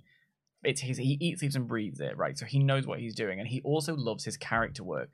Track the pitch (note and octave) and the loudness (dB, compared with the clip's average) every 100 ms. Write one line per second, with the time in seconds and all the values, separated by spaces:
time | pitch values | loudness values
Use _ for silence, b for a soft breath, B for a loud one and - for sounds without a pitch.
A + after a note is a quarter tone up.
0 | - _ _ _ _ _ - C3 C3 B2+ | -14 _ _ _ _ _ 2 2 0 0
1 | C3 C#3+ E3+ - C#3+ C#3 A#2+ A#2 G#2+ C#2 | 2 2 2 0 0 0 0 0 -2 -2
2 | C#2+ G#1+ D#2+ - A2 C#3 C#3 C3+ C3 - | -4 0 -2 -2 0 4 6 4 0 -4
3 | A#2+ G#2+ G#2+ F#2+ A2+ B2 - D3+ D#3 D#3 | -6 -2 -2 -2 -4 -4 0 0 0 -2
4 | A#2 G#2 - G#2+ - A#2 A2+ - F2+ D2+ | -2 -2 -4 -8 -2 0 0 -2 -6 -4
5 | B1+ | -6